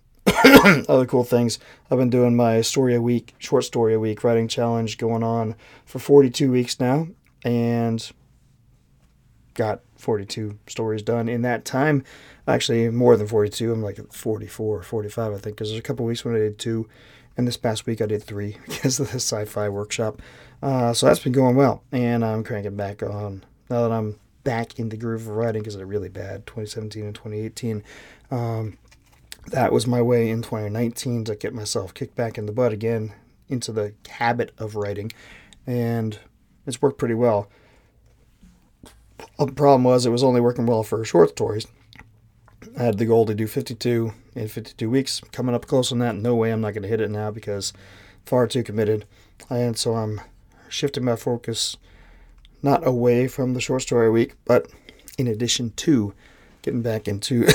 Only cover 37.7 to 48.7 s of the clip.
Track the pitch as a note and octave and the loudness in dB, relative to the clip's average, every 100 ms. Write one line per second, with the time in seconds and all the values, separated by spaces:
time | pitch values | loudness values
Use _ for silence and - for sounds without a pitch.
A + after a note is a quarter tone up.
37.7 | _ _ _ _ _ _ _ - _ _ | _ _ _ _ _ _ _ -20 _ _
38.7 | _ - - _ _ - - C#3 C3+ C#3 | _ -20 -20 _ _ -20 -4 -4 2 6
39.7 | C3+ B2+ B2+ B2 A#2+ C3+ B2 A#2+ B2 A#2+ | 6 6 4 4 2 4 4 2 2 0
40.7 | A2+ G#2+ G#2+ A2+ E3+ E3 - - G#2+ - | 0 0 -4 0 4 4 4 -4 -4 -8
41.7 | _ _ - - _ _ _ _ _ - | _ _ -20 -20 _ _ _ _ _ -18
42.7 | - A#2+ G2+ A2+ A2+ A2 G#2+ G#2+ - B2 | -2 0 0 4 4 4 0 -2 -4 -6
43.7 | A#2 B2 A#2 A2+ - _ - A2 A#2 G#2+ | -6 -2 0 -2 -8 _ -10 -8 -8 -14
44.7 | - A2 C3 C3 - - - B2 A#2+ - | -8 -2 0 -2 -8 -10 -6 -2 -2 0
45.7 | C3+ B2 A#2+ B2 G2+ A2+ A#2+ A2+ A2 G#2+ | 0 0 0 -2 -2 0 0 0 0 -2
46.7 | G#2 F#2+ A2 G#2 G#2 G#2+ G#2+ G#2+ G2+ - | -6 -4 -2 -2 -4 -6 -8 -8 -6 -8
47.7 | - - - - - - B2+ A#2 C3 A2 | -12 -20 -20 -20 -20 -2 2 2 0 -4